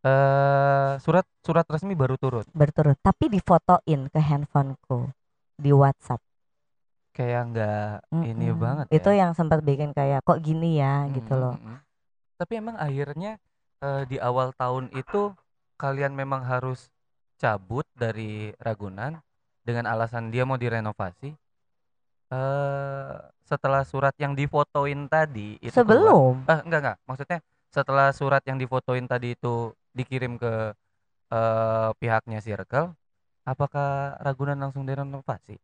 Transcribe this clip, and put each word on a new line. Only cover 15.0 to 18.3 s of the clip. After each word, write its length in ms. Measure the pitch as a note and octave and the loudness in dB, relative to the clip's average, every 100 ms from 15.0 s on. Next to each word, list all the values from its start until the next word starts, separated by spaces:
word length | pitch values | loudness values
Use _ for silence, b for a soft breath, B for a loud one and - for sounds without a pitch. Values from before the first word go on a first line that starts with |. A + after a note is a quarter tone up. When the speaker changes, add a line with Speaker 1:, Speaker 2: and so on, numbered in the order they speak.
| B2+ G3+ G#3 G3 _ _ _ _ | -4 -2 -2 -6 _ _ _ _
Speaker 1:
kalian 320 | C#3 C#3 C#3 C#3 | -6 -4 -4 -4
memang 260 | C3+ C3+ | -6 -4
harus 460 | B2+ B2+ B2+ B2+ - _ _ _ _ _ | -2 -4 -4 -8 -12 _ _ _ _ _
cabut 460 | B2+ G#2 F#2+ A#2 D#3 _ | -2 -2 -4 -8 -8 _
dari 560 | A#2 A2 A2 | -4 -4 -8